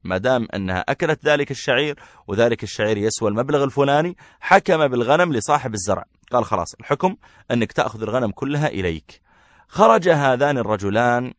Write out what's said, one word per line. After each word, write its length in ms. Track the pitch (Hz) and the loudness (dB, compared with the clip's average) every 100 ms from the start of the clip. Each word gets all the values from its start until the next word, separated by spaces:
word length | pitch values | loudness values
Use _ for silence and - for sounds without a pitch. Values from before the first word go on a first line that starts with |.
ما 140 | 90 92 | -4 -2
دام 300 | 117 127 113 | 0 0 -2
أنها 300 | 98 95 92 - | -6 -4 -4 -4
أكلت 360 | 139 160 151 | -2 -2 -2
ذلك 260 | 151 147 139 | 0 0 -2
الشعير، 480 | 135 - 127 147 143 - - - | -6 -2 0 0 -6 -18 -20 -6
وذلك 360 | 98 117 117 | 2 2 2
الشعير 360 | 104 - 107 104 | -6 -4 -2 0
يسوى 320 | 107 - 110 | -2 -2 -2
المبلغ 340 | 104 135 143 | -2 -2 0
الفلاني، 520 | 139 139 139 143 170 175 - _ | 0 0 2 2 0 -6 -20 _
حكم 480 | - 196 - 165 143 | 4 4 4 2 2
بالغنم 440 | 123 120 156 175 | 0 2 2 2
لصاحب 420 | 127 - 147 135 | 0 0 -2 -2
الزرع، 300 | 107 92 90 - _ _ | -6 -2 -4 -4 _ _
قال: 120 | 123 | -2
"خلاص، 300 | 110 101 85 - | 0 -2 -4 -10
الحكم 360 | - 143 185 208 _ _ _ | -6 -2 -2 -4 _ _ _
أنك 220 | 120 110 | -2 -2
تأخذ 300 | - 127 113 | -2 -4 -4
الغنم 280 | 107 120 113 | -4 -2 -2
كلها 380 | - 139 143 151 | -4 -4 -2 -2
إليك". 520 | - 90 82 - - _ _ _ _ _ | -2 -4 -4 -12 -20 _ _ _ _ _
خرج 400 | - 220 220 175 | 2 4 6 4
هذان 500 | 156 139 123 143 135 | 2 2 2 2 0
الرجلان 760 | 107 107 98 107 123 120 127 | -2 -2 0 0 2 0 -4